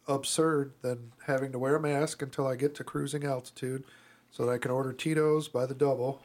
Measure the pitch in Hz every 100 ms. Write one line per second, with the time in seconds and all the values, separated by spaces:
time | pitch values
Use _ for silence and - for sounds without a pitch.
0 | - 139 - - 160 151 139 - 127 120
1 | 117 - - 135 135 127 131 156 151 143
2 | 156 - 135 - 135 127 143 143 127 147
3 | 143 147 143 131 - - 127 135 135 -
4 | - - _ - 120 120 127 127 131 123
5 | 160 156 151 156 151 123 127 135 143 131
6 | 127 -